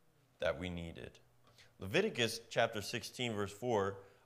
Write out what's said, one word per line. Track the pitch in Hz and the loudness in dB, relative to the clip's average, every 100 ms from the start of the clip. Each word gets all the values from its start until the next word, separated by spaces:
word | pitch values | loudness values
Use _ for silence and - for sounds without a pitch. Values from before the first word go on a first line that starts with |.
| _ _ _ - | _ _ _ -2
that | - 76 | -2 0
we | 90 | -4
needed. | 85 85 69 - - - - - - - - | -4 -8 -10 -14 -16 -20 -20 -20 -20 -20 -10
Leviticus | 95 143 214 - 113 - - | 0 2 2 2 0 0 -2
chapter | 139 113 107 | 2 2 2
sixteen, | 98 117 - - 123 | -4 -6 -6 -4 -2
verse | 104 98 | 0 -2
four, | - 123 110 98 101 - - | -2 2 4 2 -2 -12 -18